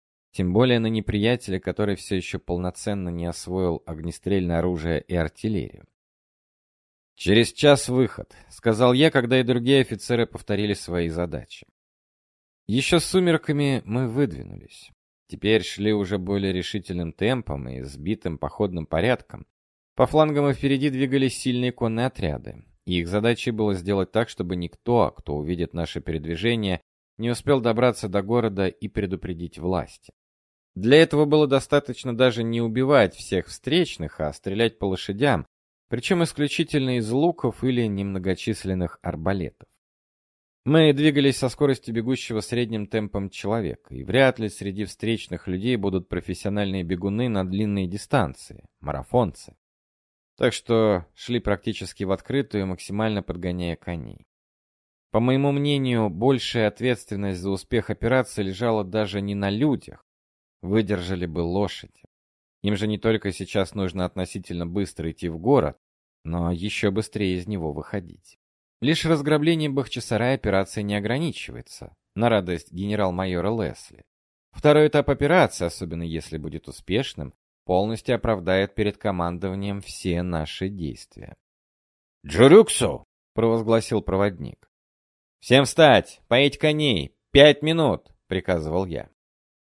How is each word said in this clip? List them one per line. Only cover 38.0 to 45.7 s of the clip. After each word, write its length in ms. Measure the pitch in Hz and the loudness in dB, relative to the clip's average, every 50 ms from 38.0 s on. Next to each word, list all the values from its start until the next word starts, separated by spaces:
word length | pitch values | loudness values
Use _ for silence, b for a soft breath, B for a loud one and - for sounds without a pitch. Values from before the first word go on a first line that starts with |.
| 98 98 95 92 90 95 90 - - 117 101 - - 95 95 92 87 - - - - | -4 -4 -6 -4 -2 -2 -4 -2 -2 -4 -4 -4 -4 -4 -2 -2 -2 -4 -6 -8 -8
арбалетов. 640 | 87 82 80 80 92 98 92 80 60 - _ - _ _ _ _ _ _ _ _ _ _ _ _ _ _ _ _ _ _ _ _ | -8 -6 -4 -4 -2 -2 -2 -4 -8 -10 _ -20 _ _ _ _ _ _ _ _ _ _ _ _ _ _ _ _ _ _ _ _
Мы 260 | 135 156 160 160 151 | 4 6 8 8 8
двигались 460 | 139 139 151 156 139 143 139 139 123 | 6 6 4 4 4 6 4 4 4
со 120 | - 131 123 | 2 -2 -4
скоростью 440 | - - 147 139 131 - - 120 110 | 0 2 2 2 2 0 -4 -4 -4
бегущего 460 | 117 110 127 131 - - - 113 107 | -2 -2 0 -2 -2 -4 -4 -4 -4
средним 480 | - - 120 120 120 107 113 107 101 | -4 -2 -2 -2 -2 -2 -4 -6 -6
темпом 420 | - - 110 104 98 - 101 98 95 | -4 -2 -2 -2 -2 -4 -6 -6 -6
человека, 640 | - - - 101 110 117 95 71 - - _ - 62 | -8 -6 -4 -2 -2 -2 -2 -4 -6 -10 _ -14 -14
и 100 | 64 67 | -10 -6
вряд 360 | - 110 131 135 127 123 - | 0 4 4 4 4 4 0
ли 100 | 110 101 | -4 -6
среди 360 | - - 98 101 92 104 104 | -6 -8 -8 -8 -6 -6 -8
встречных 640 | 95 - - 107 113 113 101 - - 90 - - | -8 -8 -6 -4 -4 -4 -4 -6 -10 -12 -10 -6
людей 280 | 98 92 95 107 127 | -6 -6 -4 -2 -2